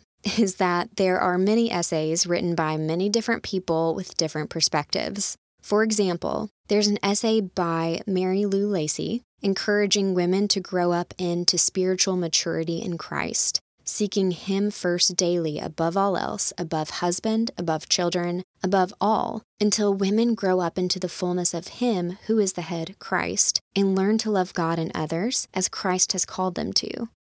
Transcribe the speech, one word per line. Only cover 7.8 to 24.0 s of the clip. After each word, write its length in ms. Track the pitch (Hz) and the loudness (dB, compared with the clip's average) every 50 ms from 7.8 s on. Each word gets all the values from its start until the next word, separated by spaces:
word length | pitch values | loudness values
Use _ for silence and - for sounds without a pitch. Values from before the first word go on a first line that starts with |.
| 165 165 165 - - | 0 0 -2 -2 -2
Mary 380 | 208 190 185 185 185 185 196 208 | -2 0 0 2 2 2 2 0
Lou 220 | 202 196 196 202 | 2 2 0 0
Lacy 560 | 208 202 175 151 156 - - 156 139 208 247 - _ _ _ | 0 0 0 0 -2 -2 -2 -2 -4 -4 -6 -6 _ _ _
encouraging 720 | - 196 196 - - - 208 208 208 202 208 208 196 190 185 | -2 -2 0 0 0 0 2 2 2 2 2 2 2 2 2
women 340 | 180 175 175 185 196 208 202 | 2 2 2 2 2 2 2
to 120 | - 196 | 0 -2
grow 320 | 180 - 190 180 175 175 175 | -4 -2 0 0 2 2 2
up 220 | 175 175 - - | 0 -2 -4 -6
into 400 | - 185 175 175 175 175 - - | -6 -4 -2 -2 -2 -2 -2 0
spiritual 600 | 170 - - - 190 185 185 185 185 - 196 185 | 0 0 0 2 0 0 2 2 0 0 0 0
maturity 640 | 180 175 165 - - - 175 165 160 160 160 165 165 | 0 -2 0 -2 -2 -2 -2 -2 -2 -2 -2 -4 -4
in 180 | - 180 170 165 | -4 -6 -6 -6
Christ, 600 | - - - - - - - - - - - - - _ _ _ - | -8 -8 -6 -6 -4 -4 -2 -2 -2 -2 -2 -4 -6 _ _ _ -6
seeking 480 | - - - 208 196 - 208 190 185 | -4 -2 -2 0 0 0 0 0 0
Him 400 | 175 - - 190 190 196 202 208 | 0 -2 -4 -4 -2 0 -2 -2
first 460 | - - - 180 175 180 - - 180 | -2 -2 -2 0 0 2 2 0 2
daily 420 | - 180 170 175 175 165 156 147 - | 2 2 2 2 0 0 -2 -4 -4
above 380 | - - 156 - 165 165 170 | -6 -6 -4 -2 -2 0 2
all 200 | 196 196 202 185 | 2 2 2 2
else, 360 | - - - - 202 - - - | 0 -2 -2 -2 -2 -2 -4 -4
above 320 | - 175 160 165 156 156 - | -4 -6 -4 -2 -4 -4 -4
husband, 600 | - - - 175 175 - - 220 220 220 226 233 - - | -4 -2 -2 0 0 0 0 0 0 0 0 -2 -4 -4
above 300 | 180 165 160 151 - - | -2 -2 -2 -2 -2 -2
children, 540 | - - 175 175 165 180 175 175 175 180 185 _ _ _ - | -2 0 0 0 0 0 -2 -2 -4 -4 -6 _ _ _ -2
above 320 | 185 190 190 185 185 - - | 0 2 2 2 2 0 -2
all, 440 | 196 208 220 - - - - 220 - _ _ - | 0 0 2 0 0 -2 -6 -8 -10 _ _ 0
until 320 | 208 208 - - 208 202 196 | 0 2 2 2 2 2 2
women 420 | 196 202 190 208 220 233 240 226 | 2 0 2 2 2 2 2 0
grow 260 | - 202 190 185 185 | 0 0 2 2 2
up 180 | 180 165 - 185 | 0 -2 -2 -2
into 200 | 185 180 - 185 | -2 -2 -2 -2
the 100 | 180 170 | -4 -6
fullness 440 | - - 185 180 180 180 175 175 - | -4 -4 -2 -2 0 0 -2 -2 -2
of 160 | 165 170 - | -4 -8 -10
Him 500 | - - 247 247 214 180 175 175 185 - - | -6 -2 0 0 0 0 0 -4 -6 -6 -2
who 120 | - 226 220 | 0 2 2
is 160 | 202 190 - | 2 2 0
the 80 | - 160 | -4 -6
head, 340 | 165 180 165 165 180 196 - | -6 -6 -6 -6 -8 -10 -12
Christ, 600 | - - 190 175 - 123 185 202 - - - - _ _ - | -8 -4 -2 -2 -2 -2 0 0 0 0 0 -2 _ _ 0
and 180 | 196 196 196 190 | 2 2 4 4
learn 220 | 190 | 4